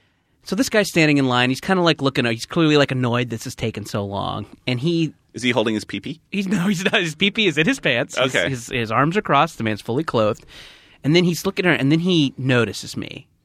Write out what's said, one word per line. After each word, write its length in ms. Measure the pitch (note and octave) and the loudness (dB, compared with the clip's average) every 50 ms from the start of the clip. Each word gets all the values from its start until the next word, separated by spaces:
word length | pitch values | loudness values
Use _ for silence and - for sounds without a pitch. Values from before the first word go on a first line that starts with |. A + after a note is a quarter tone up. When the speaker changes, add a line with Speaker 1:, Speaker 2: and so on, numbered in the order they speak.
| _ _ _ _ _ _ _ _ - | _ _ _ _ _ _ _ _ -10
Speaker 1:
So 120 | - F#3+ | -6 -2
this 140 | F#3+ C4+ - | -2 -2 0
guy's 200 | - G#3+ G3+ - | 2 0 0 2
standing 280 | - E3+ D#3+ D3+ D3 C#3+ | 2 2 4 4 4 4
in 100 | C3+ C3 | 4 2
line. 220 | B2 B2 B2 B2 | 2 2 2 2
He's 120 | C3+ - | 0 -2
kinda, 200 | - - F#3+ F#3 | -2 -2 0 2
like, 200 | F3 E3+ D#3 - | 4 2 2 2
looking, 240 | C#3 C3+ C3 - B2+ | 0 -2 0 0 0
he's 200 | A#2+ A2+ A2+ - | 0 -2 -4 -6
clearly, 320 | - - F3 E3 D3+ D3+ D3 | -6 -2 2 2 4 4 4
like, 140 | C#3 - | 4 2
annoyed 380 | C3 B2+ B2+ B2 A#2 A#2+ B2 B2 | 0 -2 0 0 0 0 -2 -2
this 180 | A#2 A2 - C3 | -6 -8 -8 -10
is 80 | - | -10
taking 300 | - - A2+ G#2+ A2 G#2 | -6 -6 -6 -4 -6 -10
so 180 | - - A2 G2+ | -6 -6 -4 -4
long. 400 | G2+ G2+ G2 F#2 F#2 G2 G#2 G#2 - - - - - | -4 -4 -4 -4 -4 -6 -8 -8 -12 -14 -10 -6 -4
And 120 | B2+ B2 | -4 -2
he 340 | B2+ E3+ E3+ E3 E3 C#3+ - _ _ _ - | -2 -2 0 0 0 -2 -4 _ _ _ -12
Speaker 2:
Is 80 | A2 A2+ | -4 -2
he 60 | B2+ | 0
holding 220 | A#2+ B2+ A2 A#2 A2 | 2 2 2 2 0
his 80 | G#2+ - | -2 -4
pee-pee? 360 | - - G2 - - D#3+ - _ _ | -6 -10 -8 -8 -8 -12 -14 _ _
Speaker 1:
He's, 160 | - G3 G#3 F#3+ | -6 -6 -4 -2
no, 200 | A3 F#3 E3+ G3+ | -2 0 0 0
he's 160 | G#3 E3 F#3+ | -2 0 -2
not. 120 | F#3+ - A3+ | 0 0 0
His 120 | F3+ E3 D#3 | 0 -2 -2
pee-pee 320 | - G3 G3+ G3+ A3+ G#3+ F#3 | 0 -2 -2 0 2 0 0
is 100 | C#3+ C#3+ | 2 2
in 100 | D#3+ G#3 | 2 0
his 120 | C4+ C4 | 0 0
pants. 380 | - D#3+ B2+ A#2 C#3 - - - | 0 -2 0 0 -2 -4 -2 -2
He's, 180 | B2+ C3+ B2+ | -2 0 0
Speaker 2:
Okay. 140 | - F2 E2+ | 0 0 0
Speaker 1:
his, 180 | C3+ A#2+ A#2 - | -2 -6 -8 -6
his 240 | - B2 A#2 G#2+ | -4 -4 -4 0
arms 260 | A2 A#2 C#3 D#3 E3+ G#3+ | 2 2 2 2 2 -2
are 40 | |
crossed. 360 | G3+ - D#3 C#3 C#3 - - - | 0 2 2 2 2 2 -2 -4
The 60 | A#2 | -4
man's 180 | A2 G#2+ G2 | -4 -4 -4
fully 220 | - - A#2 C#3 E3 | -4 -4 -4 -4 -2
clothed. 420 | - - A#2+ G#2+ G#2 A2+ - - - - - - - - - - - _ _ - | -2 0 2 2 2 0 -2 -8 -20 -20 -20 -20 -20 -20 -20 -20 -20 _ _ 0
And 120 | C3 D#3 | 2 4
then 80 | F3 F3 | 4 4
he's 220 | F3 E3+ - - | 2 0 0 -2
looking 200 | F#3+ G3 - F#3+ | -6 -4 0 2
at 40 | F3+ D#3 | 2 2
her, 20 | |
and 160 | A2+ C3 C3+ | 2 2 2
then 80 | D3+ D#3+ | 2 2
he 340 | E3+ F#3 F#3 E3 D3 C3 - - | 2 2 2 2 2 2 0 -2
notices 580 | C3 C3 C3 B2 A2+ G2+ - - - - - - | 0 2 2 2 2 0 -2 -8 -12 -10 -10 -10
me. 300 | - - - - - _ _ _ _ | -10 -10 -12 -16 -18 _ _ _ _